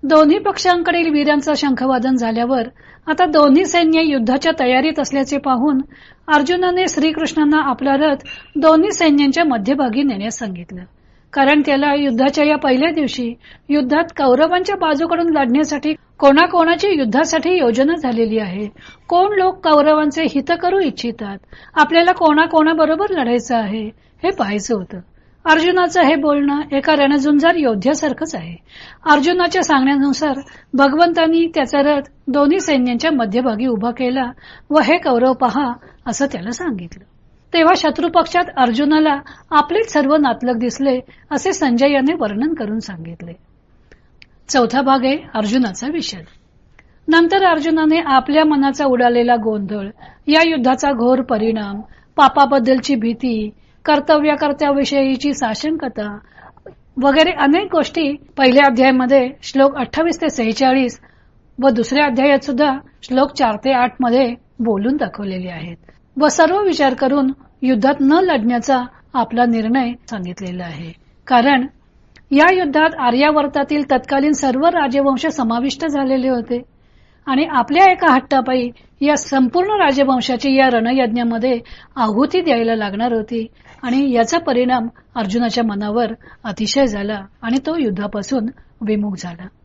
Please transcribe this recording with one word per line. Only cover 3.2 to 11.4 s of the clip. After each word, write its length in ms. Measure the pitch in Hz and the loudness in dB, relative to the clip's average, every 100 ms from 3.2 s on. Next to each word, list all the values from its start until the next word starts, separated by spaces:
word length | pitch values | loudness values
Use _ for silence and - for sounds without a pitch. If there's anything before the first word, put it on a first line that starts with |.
| 359 | 2
दोन्ही 400 | 311 294 277 381 | 4 6 4 4
सैन्य 360 | 349 330 320 | 2 2 2
युद्धाच्या 480 | 320 277 226 262 320 320 | 2 0 0 0 0 0
तयारीत 400 | 254 254 294 311 | 2 2 0 -2
असल्याचे 380 | 269 277 269 285 | -4 -2 -2 -4
पाहून 420 | 277 254 277 269 277 - - _ - | -2 0 0 0 -4 -14 -20 _ 0
अर्जुनाने 600 | 302 285 359 370 359 370 | 0 2 0 0 0 -2
श्रीकृष्णांना 720 | - 311 311 320 - 302 311 | 0 -2 -2 -4 0 2 2
आपला 320 | 277 247 269 | 0 -2 -2
रथ 220 | 277 302 277 - - - 311 | 0 0 -2 -6 -20 -12 0
दोन्ही 360 | 320 320 381 | 4 4 2
सैन्यांच्या 520 | - 330 285 285 269 | 2 2 4 2 2
मध्यभागी 600 | 330 240 196 277 254 220 | 0 0 0 0 0 0
नेण्यास 340 | 285 202 208 226 | -2 -2 -6 -8
सांगितलं. 440 | 220 180 170 185 185 _ _ _ _ | -10 -10 -12 -16 -18 _ _ _ _
कारण 280 | - | 0